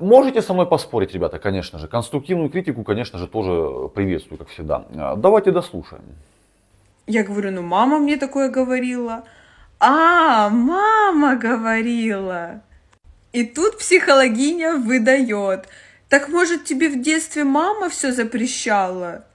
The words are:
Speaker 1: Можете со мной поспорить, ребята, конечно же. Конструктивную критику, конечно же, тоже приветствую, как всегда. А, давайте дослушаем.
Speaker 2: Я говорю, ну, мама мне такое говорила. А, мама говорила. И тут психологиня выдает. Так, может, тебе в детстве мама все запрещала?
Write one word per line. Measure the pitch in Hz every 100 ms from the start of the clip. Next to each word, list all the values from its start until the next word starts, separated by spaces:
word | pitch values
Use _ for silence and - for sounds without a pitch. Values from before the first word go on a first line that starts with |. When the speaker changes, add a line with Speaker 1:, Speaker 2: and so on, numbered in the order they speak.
Speaker 1:
Можете | 185 254 269 226
со | 196
мной | 180 175
поспорить, | 160 - 117 95
ребята, | 92 85 82
конечно | 104 95 87 82
же. | 78
Конструктивную | 120 113 143 139 175 151
критику, | 185 180 117
конечно | 107 107 123 87
же, | 87
тоже | 110 95 85 76 64 67
приветствую, | - 95 82 - 78
как | 82
всегда. | - 80 69 -
А, | 73 69 92
давайте | 185 214 196
дослушаем. | 175 - 90 - - - 73 _ _ _ _ _ _ _ _ -
Speaker 2:
Я | 220
говорю, | 202 202 196
ну, | 185
мама | 175 185 254 302
мне | 294 294
такое | 269 277 269
говорила. | 262 254 254 247 247 233 226 - - _ _ - -
А, | 226 302 330 349 320 226 208
мама | 233 240 370 427 440 415 311 294 254
говорила. | 233 240 226 226 226 233 220 196 190 175 170 214 - _ _ _ - - _
И | 247
тут | 233 294 415 -
психологиня | - 359 - 269 262 220 285 339 320
выдает. | 311 226 254 226 269 240 208 196 190 - - - _ -
Так, | 277 285
может, | 339 339 339
тебе | - 269 320
в | 269
детстве | 247 320 311 302
мама | 285 285 359 427 349
все | - 277
запрещала? | 247 226 233 254 - 240 202 185 185 175 190 -